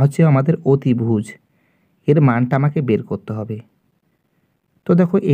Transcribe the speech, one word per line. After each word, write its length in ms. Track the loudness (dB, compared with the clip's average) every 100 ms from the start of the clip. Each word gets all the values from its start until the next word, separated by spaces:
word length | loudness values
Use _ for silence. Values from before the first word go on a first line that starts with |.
হচ্ছে 200 | 0 2 2
আমাদের 220 | 2 0 -2 0
অতিভুজ, 540 | 0 0 -2 0 -2 -4 -12 _ _ _ _ _ _ 0
এর 100 | 2 4
মানটা 260 | 2 0 0
আমাকে 220 | -2 -2 -2
বের 140 | -2 -4
করতে 220 | -10 -8 -10
হবে। 180 | -10 -12 -16 _ _ _ _ _ _ _ _ _ _ _ -2
তো 40 | 0
দেখো 160 | 2 0 2